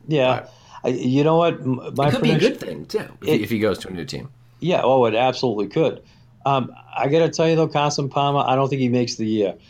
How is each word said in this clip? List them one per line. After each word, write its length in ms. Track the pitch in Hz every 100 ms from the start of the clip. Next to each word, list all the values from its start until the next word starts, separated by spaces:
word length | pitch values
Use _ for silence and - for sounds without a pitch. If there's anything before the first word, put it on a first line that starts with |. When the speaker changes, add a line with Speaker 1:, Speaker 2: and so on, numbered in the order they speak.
| -
Speaker 1:
Yeah. 340 | 151 127 123
Speaker 2:
But 120 | - - - - 123
Speaker 1:
I, 20 |
you 340 | 127 127 135 151
know 120 | 165
what? 180 | 170 165
M-, 320 | 135 123 - 131
my 120 | 143
Speaker 2:
it 40 |
could 100 | -
be 80 | -
a 20 |
Speaker 1:
prediction 60 | 156
Speaker 2:
good 200 | 214 -
thing, 260 | 101 82 -
too, 140 | 214 - -
if 60 | -
Speaker 1:
it 100 | 151
Speaker 2:
he, 60 |
if 60 | 104
he 100 | 113
goes 200 | 107 90
to 100 | 95
a 20 |
new 140 | 90 78
team. 240 | 69 - - - -
Speaker 1:
Yeah, 200 | 165 175
oh, 220 | 117 131 117
it 100 | 107
absolutely 520 | 127 123 127 104 101
could. 340 | 156 139 - - - - - 139
Um, 280 | 135 120 - - -
I 100 | 127
gotta 200 | 160 160
tell 180 | 160 160
you, 60 | 165
though, 100 | 156
Carson 400 | 151 147 143 139
Palmer, 300 | 143 143 143 127
I 100 | 131
don't 140 | 135
think 120 | 139
he 80 | 127
makes 260 | 123 120 -
the 100 | 110
year. 300 | 107 98 -